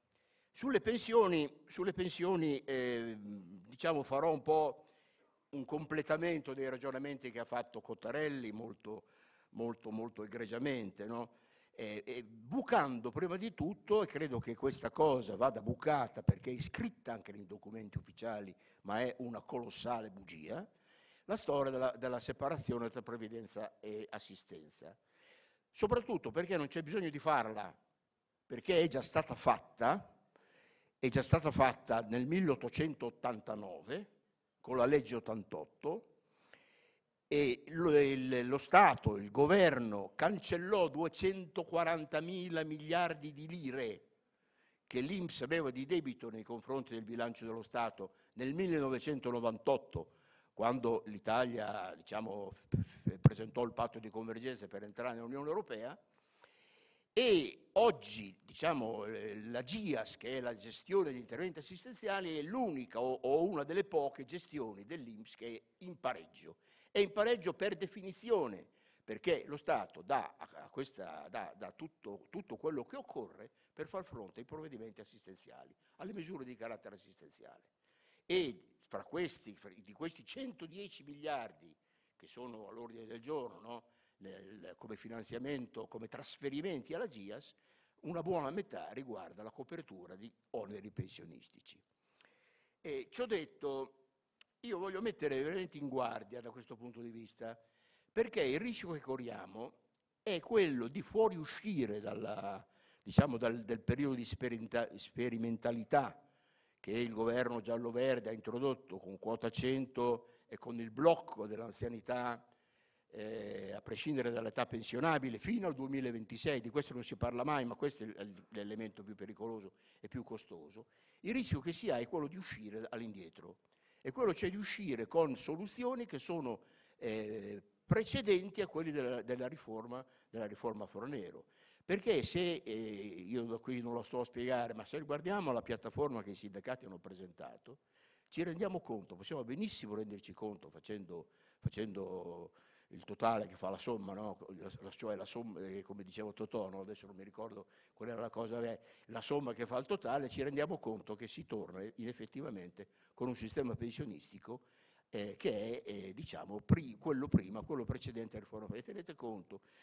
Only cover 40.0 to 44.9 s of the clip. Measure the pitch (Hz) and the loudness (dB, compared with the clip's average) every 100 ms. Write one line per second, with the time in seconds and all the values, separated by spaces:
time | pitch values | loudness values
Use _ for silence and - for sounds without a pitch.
40 | 95 - - 190 - 170 180 208 165 143 | -2 4 4 4 2 0 4 6 6 4
41 | 165 - 190 190 175 185 160 170 165 165 | 0 2 0 0 -4 -4 0 2 4 2
42 | 151 156 165 185 180 165 156 156 151 170 | 2 0 0 -2 -2 -2 -2 -4 2 4
43 | 170 151 147 143 160 175 139 131 117 92 | 4 0 -8 -8 -8 -6 -4 -2 -2 -4
44 | - _ _ _ _ _ _ _ - | -12 _ _ _ _ _ _ _ -6